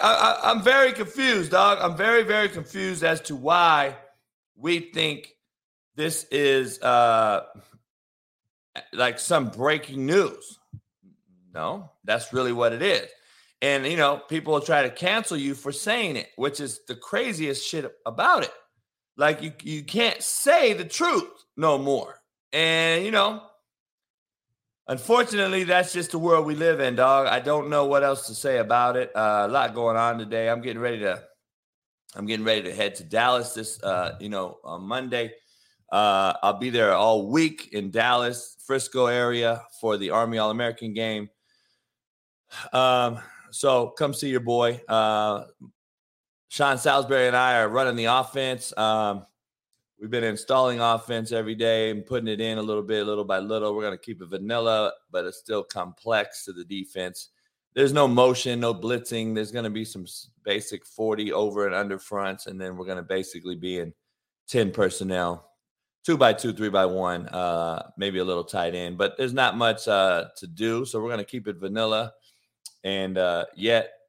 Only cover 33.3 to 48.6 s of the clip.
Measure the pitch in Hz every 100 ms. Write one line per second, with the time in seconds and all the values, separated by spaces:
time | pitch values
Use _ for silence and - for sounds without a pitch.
33.3 | 123 117 110 110 - 98 90 87 87 104
34.3 | 101 90 - 67 87 95 127 127 120 113
35.3 | - _ _ _ _ _ 101 104 98 95
36.3 | - 101 101 123 117 104 92 113 110 101
37.3 | 151 160 156 - 104 98 113 120 123 120
38.3 | 123 - - - 135 - 131 123 123 120
39.3 | 120 117 113 - - 113 104 95 107 117
40.3 | 113 107 113 117 113 113 104 113 107 104
41.3 | _ _ _ _ _ _ _ _ _ _
42.3 | _ _ - - 127 127 123 123 117 -
43.3 | - - - 139 127 117 - 147 - 143
44.3 | 127 120 120 120 117 - 110 110 107 107
45.3 | 101 - _ 62 _ _ _ _ _ _
46.3 | _ _ - 139 127 147 139 131 135 123
47.3 | 127 127 120 107 123 131 117 113 127 117
48.3 | 139 131 127